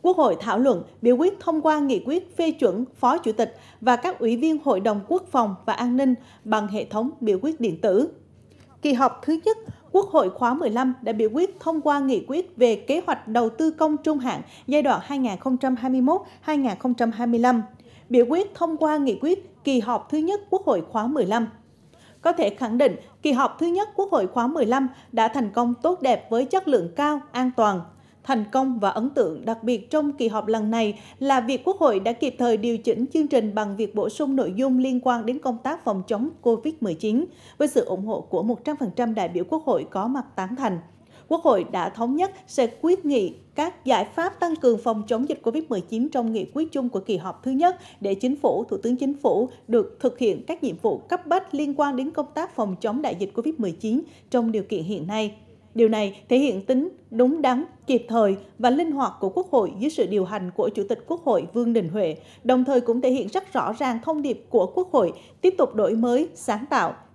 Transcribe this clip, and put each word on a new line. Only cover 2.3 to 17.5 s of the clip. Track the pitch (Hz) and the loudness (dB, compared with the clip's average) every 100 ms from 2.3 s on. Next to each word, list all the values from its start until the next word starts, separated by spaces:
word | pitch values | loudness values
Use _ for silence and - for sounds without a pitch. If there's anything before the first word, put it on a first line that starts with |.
| - | -2
phê | 330 | -2
chuẩn | 320 233 185 247 - | 2 0 0 -6 0
Phó | 254 320 | 0 2
Chủ | 233 | -2
tịch | 214 226 - - - | -2 -2 -4 -20 -4
và | 220 240 | 0 2
các | 349 - | 0 -2
ủy | 233 233 | 0 2
viên | 320 311 | 0 0
Hội | 285 196 | 2 2
đồng | 214 208 196 | 2 -2 0
Quốc | 370 - | -2 0
phòng | 262 220 185 - | 0 0 -2 -4
và | |
An | - 240 247 | -2 0 2
ninh | 269 247 - - | 2 0 -4 -18
bằng | 214 214 208 | -2 -2 0
hệ | 208 - | -6 -4
thống | 208 247 - | -4 -4 -4
biểu | 220 190 | 0 0
quyết | 285 320 | 0 -2
điện | 226 170 | -4 0
tử. | 214 190 330 - - - - - - - | 2 2 2 -4 -20 -20 -20 -20 -20 -4
Kỳ | 294 | 0
họp | 247 269 254 | 4 2 0
thứ | - 320 427 | -2 0 0
nhất | 453 - - - | -2 -4 -18 0
Quốc | 381 392 | 0 4
hội | 311 190 | 2 2
khóa | 190 240 | 0 0
mười | 269 294 | 0 0
lăm | 233 262 247 | 0 -2 -2
đã | 220 | -4
biểu | 220 214 | 0 0
quyết | 240 381 - | 0 -2 -2
thông | 330 320 | -4 0
qua | 294 285 | 0 0
nghị | 269 226 - | 2 -2 -2
quyết | 294 359 - | -6 -6 2
về | 240 208 | 2 2
kế | - 302 349 | 0 -2 0
hoạch | 269 - | -4 0
đầu | 226 226 | 0 0
tư | 226 320 | 2 0
công | 311 311 302 | 2 0 2
trung | 320 302 | 0 0
hạn | 247 156 - - - | -2 -6 -8 -16 0
giai | 285 | 2
đoạn | 277 185 | 4 0
hai | - 277 | -2 -2
nghìn | 247 185 | -2 -2
không | 262 254 | -2 0
trăm | 269 247 | 0 -2
hai | 254 | 0
mươi | 262 | 2
mốt | 254 370 - - | 2 2 -2 -12
hai | - 302 | -4 0
nghìn | 254 185 | 0 -2
không | 254 | -2
trăm | 240 233 | 0 0
hai | 226 240 | 0 0
mươi | 233 | 2
lăm. | 247 | 4